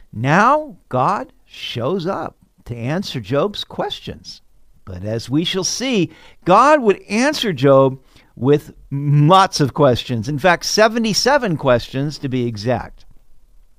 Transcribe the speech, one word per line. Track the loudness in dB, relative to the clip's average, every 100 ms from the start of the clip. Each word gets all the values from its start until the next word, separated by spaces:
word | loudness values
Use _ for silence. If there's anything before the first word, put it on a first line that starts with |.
| -18
Now, | -6 0 2 4 2 -2 -14 _
God | -2 0 -2 -6 _
shows | _ -16 -12 -8 -4 -4 -4
up | -8 -10 -16 _ _ -14
to | -8
answer | -6 -4 -6 -8
Job's | -4 -2 -2 -4
questions. | -12 -8 -8 -8 -12 -16 -16 -20 _ _ _ _ -16
But | -12
as | -6 -6 -4
we | -2
shall | -2 -4
see, | -6 -6 -2 -2 -2 -6 -20 -8
God | 2 4 6 4
would | 2 -2 -2
answer | -2 0 -2 -4
Job | 2 4 6 4 0 _ _ _ -4
with | 0 0 0 -20 -10
lots | -6 2 4 6 6 4 2
of | -2
questions. | 2 2 2 -2 -6 -6
In | -2
fact, | 0 0 0
seventy-seven | 2 2 2 -2 0 0 0 0 -2
questions | 2 0 0 -6 -6 -6
to | -6
be | -4 -4
exact. | -4 -4 -4 -6 -16 -20 -20 -20 -20 _ _ -20